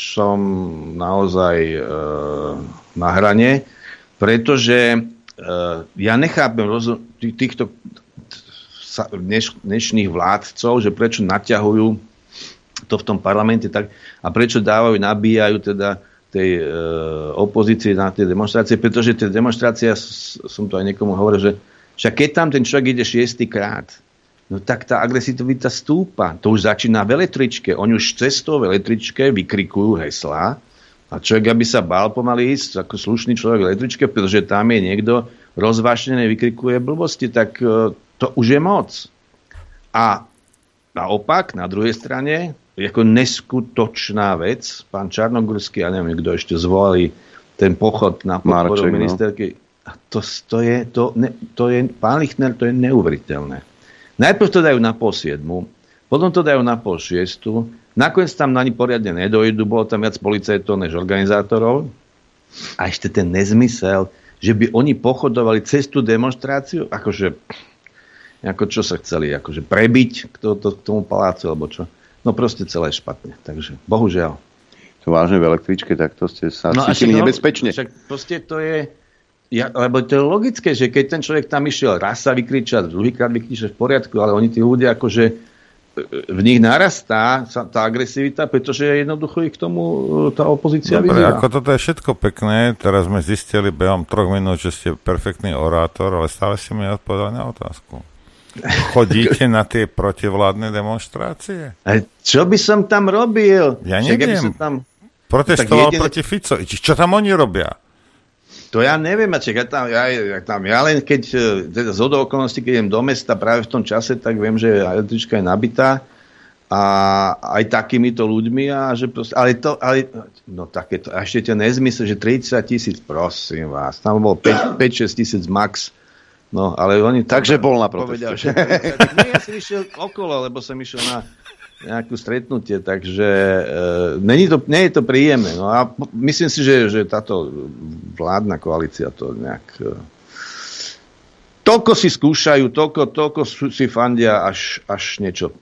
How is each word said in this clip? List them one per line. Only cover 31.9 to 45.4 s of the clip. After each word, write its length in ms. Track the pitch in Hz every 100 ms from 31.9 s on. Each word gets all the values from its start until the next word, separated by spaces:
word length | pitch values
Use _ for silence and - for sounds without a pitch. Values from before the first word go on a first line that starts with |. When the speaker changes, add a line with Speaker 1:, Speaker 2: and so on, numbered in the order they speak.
| 92 107
Speaker 1:
pomaly 400 | 117 123 120 123
ísť 320 | 139 - 95
ako 140 | 92 101
slušný 380 | - 113 123 117
človek 240 | 113 113
v 80 | 92
električke, 340 | 98 127 - 139
pretože 360 | 113 95 104
tam 260 | 101 101 113
je 100 | 113
niekto 460 | 92 101 107 120 117 - _
rozvášnený, 720 | - 110 113 117 117 131 127 113
vykrikuje 500 | 107 120 117 127 123
blbosti, 480 | 127 156 170 - 123
tak, 300 | 117 107 -
e, 320 | 120 110 110 - _ _
to 120 | 127
už 120 | - 117
je 100 | 143
moc. 300 | 175 196 - - - _ _ _ _ - - - _
A 320 | 113 113 98 - _ _ _ _ _ _
naopak, 640 | - 90 104 104 170 180
na 120 | 92 90
druhej 260 | 95 113
strane, 440 | 110 - 127 143 156 170 143 _
je 140 | - 101
ako 160 | - 113
neskutočná 1300 | 113 127 - - 127 120 - 110 - - 107 101 87
vec, 260 | 87 110 - - -
pán 200 | 98 95
Čarnogurský, 720 | - 113 120